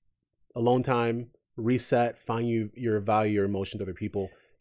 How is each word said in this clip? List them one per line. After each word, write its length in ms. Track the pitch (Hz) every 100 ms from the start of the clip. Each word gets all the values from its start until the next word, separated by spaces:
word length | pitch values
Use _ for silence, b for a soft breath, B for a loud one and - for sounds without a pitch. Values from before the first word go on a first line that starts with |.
| _ _ _ _ _
alone 300 | 120 117 127
time, 460 | 127 120 117 117 120 _ _ -
reset, 600 | 113 123 - 123 120 -
find 320 | - 113 120
you, 220 | 117 107
your 260 | 120 117 107
value, 320 | 101 107 110
your 120 | 104
emotion 340 | 98 98 98 104
to 60 |
other 80 | 95
people, 380 | 90 104 101 95 b b b